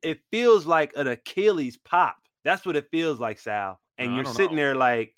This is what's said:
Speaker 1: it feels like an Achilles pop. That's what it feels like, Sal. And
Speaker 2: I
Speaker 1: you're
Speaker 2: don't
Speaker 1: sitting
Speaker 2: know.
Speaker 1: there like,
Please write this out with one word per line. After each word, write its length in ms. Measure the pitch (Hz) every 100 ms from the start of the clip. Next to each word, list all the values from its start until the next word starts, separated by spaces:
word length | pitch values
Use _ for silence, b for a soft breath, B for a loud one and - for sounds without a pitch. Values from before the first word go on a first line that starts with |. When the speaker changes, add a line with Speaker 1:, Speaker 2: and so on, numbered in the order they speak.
Speaker 1:
it 180 | 160 151 -
feels 340 | 226 240 214
like 300 | 156 160 147 -
an 120 | 135
Achilles 680 | 120 - 185 208 175 127 -
pop. 400 | - 175 135 - _ _
That's 220 | 147 190
what 120 | 185 147
it 120 | 143
feels 300 | 165 165 120
like, 180 | 117 104
Sal. 400 | 113 104 95 95 _ -
And 140 | 123
Speaker 2:
I 20 |
Speaker 1:
you're 100 | 123
Speaker 2:
don't 100 | 131
Speaker 1:
sitting 220 | 120 185 156
Speaker 2:
know. 60 |
Speaker 1:
there 120 | 143
like, 380 | 131 127 120 110